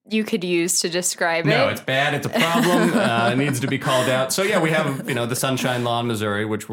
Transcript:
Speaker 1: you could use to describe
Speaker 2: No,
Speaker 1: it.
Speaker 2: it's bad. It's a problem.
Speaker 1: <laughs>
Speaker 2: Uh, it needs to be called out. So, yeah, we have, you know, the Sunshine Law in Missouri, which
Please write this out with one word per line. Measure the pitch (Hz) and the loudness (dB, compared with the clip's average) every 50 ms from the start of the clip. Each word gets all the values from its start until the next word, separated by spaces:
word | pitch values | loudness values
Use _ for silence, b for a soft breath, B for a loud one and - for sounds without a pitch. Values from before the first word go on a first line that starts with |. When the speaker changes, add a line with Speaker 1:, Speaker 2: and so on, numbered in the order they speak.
| _ 202 | _ -4
Speaker 1:
you | 214 220 214 | -2 -2 -2
could | - 226 202 180 | 0 -2 -2 0
use | 180 175 170 170 185 - - | 0 0 0 0 0 0 -2
to | - 180 | -2 -2
describe | 160 180 175 - - - 185 170 165 165 160 | -2 -2 -2 -2 -2 0 0 0 0 2 2
Speaker 2:
No, | 147 151 139 135 104 | 2 2 4 2 0
Speaker 1:
it. | |
Speaker 2:
it's | 113 - | -2 -4
bad. | - - 131 135 143 147 143 | -4 -2 0 0 0 0 0
It's | 139 - | -2 -2
a | - | -2
problem. | - 233 - - - - - 175 175 - - - | -2 0 0 2 2 2 2 4 4 4 4 2
Speaker 1:
<laughs> | - | 2
Speaker 2:
Uh, | - - 117 117 117 117 117 | 2 2 2 2 2 2 2
it | 123 131 | 2 2
needs | 143 147 127 120 | 0 0 0 -2
to | 131 | -2
be | 120 135 127 | -2 -2 -2
called | - 147 131 127 - 135 | -2 0 0 2 2 2
out. | 127 131 131 131 | 0 0 0 0
So, | - 190 | 0 0
yeah, | 196 202 214 180 | 0 2 2 2
we | 160 156 | 2 2
have, | 160 156 156 143 135 131 - - | 2 2 0 0 -2 -4 -4 -4
you | 135 | -2
know, | 120 120 | -2 -2
the | 117 127 | -2 -2
Sunshine | - - 131 131 120 123 127 123 123 120 | -2 -2 -2 -2 0 0 0 0 0 0
Law | 120 117 117 | 0 0 0
in | 120 | 0
Missouri, | 120 113 104 107 104 101 101 107 | -2 -2 -2 -2 -2 -2 -2 -2
which | 107 107 107 - - | -2 -4 -4 -6 -8